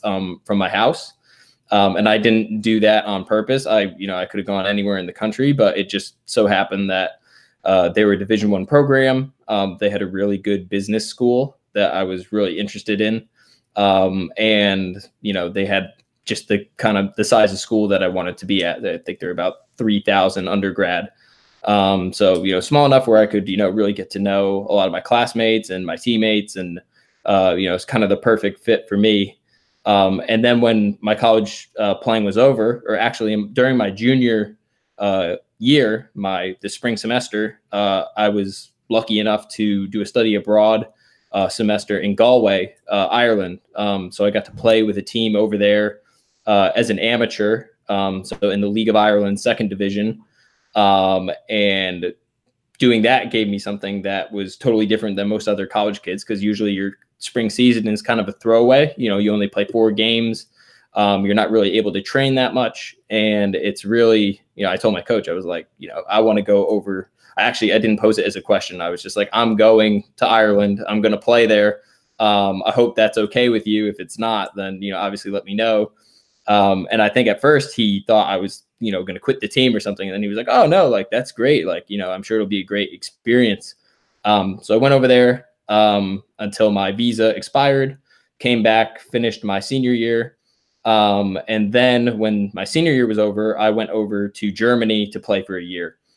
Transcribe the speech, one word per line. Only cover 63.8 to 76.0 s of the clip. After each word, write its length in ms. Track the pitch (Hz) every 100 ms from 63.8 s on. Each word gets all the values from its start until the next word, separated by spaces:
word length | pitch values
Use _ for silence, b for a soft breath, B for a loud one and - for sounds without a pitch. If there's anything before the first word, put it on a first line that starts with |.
really, 580 | 101 117 117 110 101 98 _ -
you 80 |
know, 80 | 98
I 60 | 92
told 160 | 110
my 80 | 92
coach, 260 | - 87 82
I 60 |
was 120 | 87 90
like, 220 | 85 - _
you 120 | 87
know, 140 | 90 -
"I 120 | 107
wanna 200 | 110 104
go 240 | 101 101 95
over," 440 | 104 101 95 95 _ b b
I 60 |
actually, 300 | 113 - 107
I 40 | 107
didn't 220 | 110 107
pose 180 | 110 107
it 80 | 95
as 120 | 98
a 40 |
question. 380 | - 98 - 90
I 100 | 85
was 140 | 90
just 140 | 95 104
like, 120 | 101
"I'm 240 | 110 117 107
going 480 | 110 110 107 101 - -
to 100 | 104
Ireland. 540 | 113 107 101 101 101 -
I'm 140 | 107
gonna 160 | 107 104
play 280 | - 120 110
there. 340 | 104 104 104 b b b -
Um, 440 | 110 104 98 95 104
I 60 |
hope 240 | 123 120 117
that's 220 | 110 113
okay 320 | 107 127 123
with 180 | 113 107
you. 200 | 107 107
If 120 | 98
it's 180 | 90 -
not, 380 | 113 107 95 101
then, 260 | 95 95
you 120 | 98
know, 60 | 95
obviously 320 | 98 101 98
let 120 | 98
me 100 | 98
know." 380 | 104 113 107 104 _